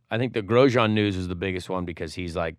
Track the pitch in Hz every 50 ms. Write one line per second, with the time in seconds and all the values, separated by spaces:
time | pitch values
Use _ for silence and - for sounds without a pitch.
0 | _ - 110 113 127 123 - 117 101 95 113 120 135 139 113 123 113 107 107 107
1 | 104 104 95 92 92 90 90 85 95 98 92 92 87 - 92 90 87 85 85 -
2 | 87 80 - - 90 87 82 90 82 82 80